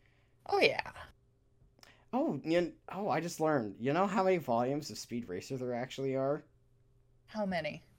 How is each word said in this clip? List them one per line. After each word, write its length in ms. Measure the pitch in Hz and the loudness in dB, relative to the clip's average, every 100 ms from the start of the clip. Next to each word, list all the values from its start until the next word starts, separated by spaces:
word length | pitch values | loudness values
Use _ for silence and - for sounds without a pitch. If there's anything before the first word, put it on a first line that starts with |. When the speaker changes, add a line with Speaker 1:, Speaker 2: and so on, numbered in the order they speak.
| _ _ _ _ - | _ _ _ _ -2
Speaker 1:
Oh, 120 | 403 | 4
yeah. 220 | 294 - - - - - _ _ _ _ - _ - - _ | 4 4 -6 -10 -16 -20 _ _ _ _ -20 _ -20 -20 _
Speaker 2:
Oh, 200 | 240 302 151 | 0 0 0
you 80 | 156 170 | 2 2
kn-, 120 | 170 - - | 2 -4 -10
oh, 160 | 180 202 | -4 0
I 120 | 143 | 0
just 180 | 170 160 | 0 0
learned. 360 | 156 143 107 98 | 2 2 0 -2
You 140 | 123 | 0
know 120 | 160 196 | 2 2
how 180 | 196 | 4
many 140 | 190 180 | 4 2
volumes 520 | - 117 127 143 143 | 2 2 2 -2 -4
of 60 | 104 | -10
Speed 300 | - 120 92 | -8 -8 -6
Racer 280 | 90 - 131 | -8 -6 -6
there 160 | 127 | -4
actually 420 | 120 131 - 135 131 | -4 -6 -4 -2 0
are? 280 | 135 147 - _ _ _ _ _ _ _ - | 0 -2 -6 _ _ _ _ _ _ _ -12
Speaker 1:
How 180 | 214 196 | -6 -2
many? 380 | 175 151 156 - | -2 -4 -8 -16